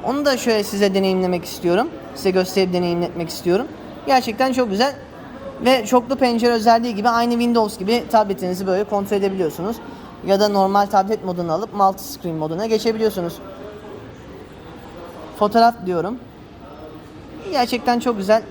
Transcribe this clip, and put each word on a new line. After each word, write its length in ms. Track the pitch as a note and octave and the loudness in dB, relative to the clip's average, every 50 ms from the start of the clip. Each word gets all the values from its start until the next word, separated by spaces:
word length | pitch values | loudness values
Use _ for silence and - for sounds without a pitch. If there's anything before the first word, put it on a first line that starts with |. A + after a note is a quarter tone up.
| - | -2
Onu 200 | - B3+ C#4+ D4 | -2 -2 0 2
da 120 | C#4+ C4 | 2 0
şöyle 280 | B3 - A#3+ A3 G#3+ G3+ | 2 0 2 2 2 0
size 300 | G3+ - G3 G#3 G3+ F#3+ | -2 0 2 2 4 4
deneyimlemek 500 | G3 F#3+ F#3+ F#3+ F#3 F#3 F3+ F3+ F3 E3 | 2 2 2 2 2 2 0 0 -2 -4
istiyorum. 440 | - - - - E3+ F3 G3 B3+ E4+ - - - - - | -8 -10 -2 0 2 2 2 2 0 -4 -10 -14 -14 -12
Size 160 | - - G3 | -2 0 2
gösterip 420 | F#3 F#3+ F3+ F#3 - G3 F#3+ F#3 | 2 2 0 2 2 0 2 2
deneyimletmek 560 | F3+ F3+ F3+ F3 E3+ E3+ F3 E3+ - F3 E3+ D#3+ | 2 0 0 0 0 0 -2 -2 -2 -6 -6 -6
istiyorum. 380 | - - - F3+ F3 G3+ C4 D#4+ - - - - - - - | -8 -4 0 0 0 0 0 -4 -10 -14 -16 -16 -16 -10 0
Gerçekten 460 | - C4+ B3+ B3 A#3 G#3+ G3+ C4 C4 | 2 2 4 4 0 -2 0 0 0
çok 180 | B3+ C4 A#3+ G#3+ | 2 0 0 0
güzel. 240 | F#3+ G3 B3 C#4+ C#4 - - - - - - - - - - - - - - | 2 2 2 0 0 -6 -14 -18 -18 -16 -16 -16 -14 -14 -14 -14 -10 0 2
Ve 220 | B3 C4 C4 G#3+ | 4 4 4 2
çoklu 300 | G#3 B3 A3 A3+ - C4+ | 4 4 2 4 2 0
pencere 360 | C4 C4+ B3 A#3+ A#3 A#3 A#3+ | 2 2 2 2 4 4 4
özelliği 420 | A#3+ A#3 G#3 A#3+ A3+ A#3 A#3 B3 A3 | 2 4 6 6 6 6 4 0 -2
gibi 140 | F#3+ G#3 A#3+ | 0 2 2
aynı 240 | A#3 A#3 A#3 A#3+ | 4 4 2 2
Windows 460 | A#3+ A#3 A#3+ A#3+ A#3 A#3 A3 G#3 A3 - | 2 2 2 4 4 4 2 2 -2 -4
gibi 260 | F#3 G3+ A#3 A#3+ A#3 - | 0 0 0 0 0 4
tabletinizi 560 | - A3 G#3+ G3 G3 F#3+ F#3+ F3+ F3+ F3+ G3 | 4 4 4 4 -2 -2 -2 -4 -2 -2 0
böyle 180 | F#3+ F3+ F#3+ G#3 | 0 0 0 0
kontrol 320 | G#3 G#3 G3+ G3 G3+ G#3 | 0 -2 -2 0 0 0
edebiliyorsunuz. 600 | G3 G3 G3 F#3+ F#3+ F3+ D3+ D3 - E3 G#3 A#3 - - - - - - - - - - | 0 0 0 0 0 -2 -2 -2 -4 -6 -6 -6 -6 -10 -16 -16 -16 -16 -18 -16 -10 0
Ya 140 | F3+ G3 G3 | 2 4 4
da 80 | G#3+ G#3 | 4 4
normal 380 | G3+ G3 F#3+ F#3+ G3 G3+ G3+ | 4 4 2 4 4 4 2
tablet 380 | G3+ G#3+ G3 F#3+ G3+ A3 G#3+ - | 4 4 2 4 4 -2 -4 -2
modunu 280 | F#3 F3+ F3 F3 E3+ | -4 -4 -4 -2 -2
alıp 220 | D#3+ E3+ A3 G#3+ A3 | -2 -2 -2 -4 0
multi 300 | G#3 G3 F#3+ F#3+ F#3+ - | 4 4 4 4 0 -10
screen 300 | - - - - F3 D#3+ | -12 -12 -8 -8 -6 -4
moduna 320 | D#3+ D3+ D#3 E3 F3 G#3+ | -4 -4 -4 -4 -4 -2
geçebiliyorsunuz. 720 | A3+ A3 G#3+ A3 A3+ A3 A3 A3+ G#3+ G3+ G3 F3 E3+ - - - - - - - - - - - - - - - - - - - - - - - - - - - - - - - - - - - - - - - - - - | 0 0 2 2 0 0 2 0 0 0 -2 -4 -4 -6 -8 -14 -16 -16 -14 -14 -16 -16 -16 -16 -16 -16 -16 -16 -16 -18 -18 -18 -18 -18 -18 -18 -18 -18 -18 -18 -18 -18 -18 -18 -16 -16 -16 -16 -16 -14 -16 -16 -16 -2 -2
Fotoğraf 360 | G#3 G#3 G#3 A#3 A3+ A#3 A#3 - - | -2 2 4 6 4 4 4 0 -6
diyorum. 320 | F#3 F3+ E3 D#3+ F#3+ B3 B3 - - - - - - - - - - - - - - - - - - - - - - - - - G4+ | -4 -2 -2 -2 -4 -6 -8 -12 -18 -20 -20 -20 -20 -20 -20 -18 -18 -18 -16 -16 -16 -16 -18 -18 -18 -20 -20 -18 -18 -16 -14 -10 -4
Gerçekten 500 | F4 C#4 A#3+ A#3 B3 A#3 A#3+ B3 A#3+ A#3+ | 0 0 0 0 0 -2 0 0 0 2
çok 160 | A#3 B3 A#3 | 2 0 -2
güzel. 260 | G3+ F#3+ F#3+ G#3+ A3+ - - | 0 2 4 4 2 2 -2